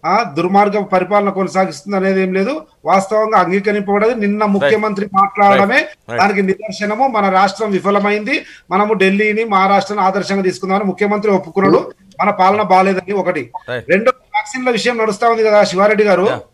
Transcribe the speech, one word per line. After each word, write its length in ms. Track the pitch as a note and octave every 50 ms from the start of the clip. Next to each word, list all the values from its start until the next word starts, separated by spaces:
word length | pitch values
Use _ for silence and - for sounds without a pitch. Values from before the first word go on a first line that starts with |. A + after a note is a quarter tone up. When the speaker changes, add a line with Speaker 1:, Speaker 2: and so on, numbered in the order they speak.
| -
Speaker 1:
ఆ, 180 | D#3+ F3 G#3+ -
దుర్మార్గ 600 | F3 C#3+ D3+ E3+ F3+ G3 G3+ G#3 G#3 G3 G#3 G3
పరిపాలన 460 | - - F#3 F3+ F3 G#3 G#3 G3+ G3+
కొనసాగిస్తుంది 680 | F#3+ F#3+ F#3+ E3+ - F#3+ F#3+ F3+ D#3 - - G3+ G3+ F#3+
అనేది 240 | F#3+ F#3+ F#3+ F#3+
ఏం 120 | F#3+ F#3 F#3
లేదు. 300 | F#3 G3 A#3 C#4+ D#4+ - _ _ _ _
వాస్తవంగా 540 | C#3+ F3 G3 F#3+ - G#3+ G#3+ A3 A3 A3 G3
అంగీకరింపబడదు. 720 | F3+ E3 F#3 G3+ G3 G#3+ G3+ G#3 G3 G3 G3+ G3+ G#3 A3 B3+
నిన్న 280 | A3+ G#3 G3+ G3+ G#3+
Speaker 2:
Right. 120 | G#3+ G#3 G3
Speaker 1:
ముఖ్యమంత్రి 560 | G3 C#3+ D3 A3 G#3+ G#3+ G#3+ G3+ F#3 G3 G3+ G3
మాట్లాడడమే 640 | F#3+ G3 G3 - G#3 G3+ G3+ G3 F#3+ G3 G3+ A#3+
Speaker 3:
Right. 140 | C#4+ D#4 - - _ _ -
Right. 120 | A#2 A#2+
Speaker 1:
దానికి 200 | - G3+ - F#3+
నిదర్శనము. 680 | G3 F#3+ F#3+ F#3+ - A3 G3 - G#3 G#3 G#3+ A3 C4 C4+
మన 220 | A#3 G#3+ G3+ F#3+
రాష్ట్రం 420 | F#3 F#3+ G3 G3 - - A3+ G#3
విఫలమైంది, 760 | G3 F3+ D#3 G3 G3+ G3+ G3 G#3 G#3 G#3+ G#3+ G#3+ - - - - - - _ _
మనము 220 | F3 F#3+ G#3 G#3 A3+
ఢిల్లీని, 500 | F#3+ F#3+ F#3+ G3 G3+ G#3+ G#3+ G#3 G#3+ A3+
మహారాష్ట్రను 580 | A3+ G3+ F#3 G3 F#3+ G3 G3 F#3+ - G#3 F#3
ఆదర్శంగా 400 | F#3 F#3+ F#3 G3+ F#3 - G3 G3
తీసుకుందామని 420 | F#3+ F#3 F3 - - F#3 - G3+ G#3+
ముఖ్యమంత్రి 480 | F#3+ F3+ - G#3+ G3+ G#3 G#3 G3+ G#3+
ఒప్పుకున్నాడు. 600 | G3 F3+ - E3 D#3+ F#3+ G3 G3 E3 B3+ - - - _ _ _ - -
మన 80 | F3 G3+
పాలన 320 | G3 F#3+ F#3 F#3+ G3+ G#3
బాలేదని 520 | G#3+ F3+ F#3 F#3 F#3+ G3 F#3+ F3 F3 F#3 G#3
ఒకటి. 380 | G3 F3+ E3+ F3 D#3+ B2 - _ - _ -
Speaker 3:
Right. 200 | B2 B2 A2 -
Speaker 1:
రెండు, 200 | E3 G3 A3+ B3+
వ్యాక్సిన్ల 600 | - _ _ _ - - G#3+ - - C4 B3+ B3+
విషయం 280 | A#3+ G#3 - A#3+ A#3+ A3+
నడుస్తా 320 | A3 G#3+ G3+ - A#3+ A#3
ఉంది 140 | A3+ A3+ A3
కదా 200 | A3 G#3 G#3 G3+
శివారెడ్డి 400 | - D#3+ F3+ G3 G#3 G#3+ G3+ G#3+
గారు, 240 | G#3 G3 F3 F#3 -
Speaker 3:
యా. 100 | C3+ A#2 - _